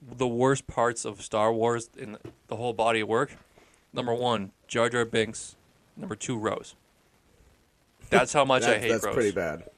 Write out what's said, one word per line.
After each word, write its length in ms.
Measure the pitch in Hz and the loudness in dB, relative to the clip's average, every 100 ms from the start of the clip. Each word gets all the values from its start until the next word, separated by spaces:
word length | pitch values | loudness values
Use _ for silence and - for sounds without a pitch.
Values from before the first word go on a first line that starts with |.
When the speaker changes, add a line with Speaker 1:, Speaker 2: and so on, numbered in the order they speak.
Speaker 1:
the 280 | 131 120 127 | -12 -4 -2
worst 380 | 117 127 135 - | 2 2 2 -2
parts 380 | - 120 117 | 0 0 0
of 180 | 117 98 | -6 -10
Star 300 | - 110 107 | -4 0 2
Wars 380 | 117 117 117 113 - | 2 0 0 -6 -14
in 200 | 113 104 - - - | -14 -14 -16 -18 -10
the 80 | 110 | -6
whole 160 | 120 | -4
body 280 | 113 113 113 | 0 2 2
of 80 | 104 | 2
work. 280 | 113 143 - _ _ _ _ _ | 0 0 -6 _ _ _ _ _
Number 220 | - 123 | -6 -4
one, 380 | 117 123 110 98 - - | 0 0 0 -2 -12 -6
Jar 220 | 120 117 | 0 2
Jar 160 | 120 | 2
Binks. 500 | 113 113 110 113 - - _ _ _ - | 0 0 0 -4 -14 -18 _ _ _ -14
Number 200 | - 104 | -12 -8
two, 200 | - 120 | -6 -2
Rose. 360 | 107 107 - - _ _ _ _ _ _ _ _ _ _ _ _ - | -2 -4 -8 -20 _ _ _ _ _ _ _ _ _ _ _ _ 2
That's 220 | 120 127 | 2 4
how 120 | 156 | 2
much 180 | 135 127 | 4 4
I 60 | 117 | 4
Speaker 2:
That, 100 | 107 | 2
Speaker 1:
hate 80 | 113 | 2
Speaker 2:
that's 140 | 113 | -2
Speaker 1:
Rose. 100 | 104 | 0
Speaker 2:
pretty 160 | 117 107 | 0 0
bad. 320 | 95 85 78 - | 0 -4 -6 -12